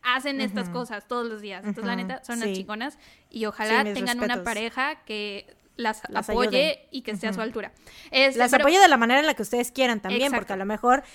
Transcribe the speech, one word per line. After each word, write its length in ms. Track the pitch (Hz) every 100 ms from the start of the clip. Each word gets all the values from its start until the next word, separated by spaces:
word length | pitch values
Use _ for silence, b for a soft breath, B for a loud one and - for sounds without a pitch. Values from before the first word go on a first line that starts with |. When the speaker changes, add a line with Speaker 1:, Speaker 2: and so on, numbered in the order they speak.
Speaker 1:
hacen 380 | 247 254 285 277
estas 280 | 202 202 180
Speaker 2:
Ujú. 100 | 175
Speaker 1:
cosas 300 | 240 208 -
todos 180 | 240 233
los 140 | 214
días. 200 | 202 185
Entonces, 200 | 202 208 233
la 80 |
Speaker 2:
Ujú. 80 | 240
Speaker 1:
neta, 220 | 190 254
son 120 | - 233
unas 120 | 220
Speaker 2:
Sí. 40 | 190
Speaker 1:
chingonas 420 | 190 214 262 - b b b
y 160 | 240 214
ojalá 320 | - 220 226
Speaker 2:
Sí, 40 | 208
mis 80 |
Speaker 1:
tengan 240 | 247 247 240
una 80 | 226
Speaker 2:
respetos. 160 | 240
Speaker 1:
pareja 600 | 202 214 226 254 277 311 -
que 500 | 214 208 202 - _ _ -
las 260 | 226 214 -
Speaker 2:
Las 180 | 226 214
Speaker 1:
apoye 200 | 226 240
Speaker 2:
ayude. 400 | 254 311 - _
Speaker 1:
y 100 | 262
que 120 | 226
esté 160 | 208 214
a 40 |
su 40 | 190
Speaker 2:
Ujú. 60 |
Speaker 1:
altura. 280 | 220 220 202 _ B B B
Este, 280 | 262 269 240
Speaker 2:
Las 120 | 247
Speaker 1:
pero 140 | 262
Speaker 2:
apoye 140 | 294 359
de 100 | 370
la 100 | 269
manera 220 | 233 269
en 60 | 311
la 60 |
que 80 | 269
ustedes 320 | 208 240 247
quieran 280 | - 254 226
también, 220 | 190 240
Speaker 1:
Exacto. 120 | 277 254
Speaker 2:
porque 100 | 196
a 40 | 190
lo 100 | 196
mejor 360 | 214 240 262 -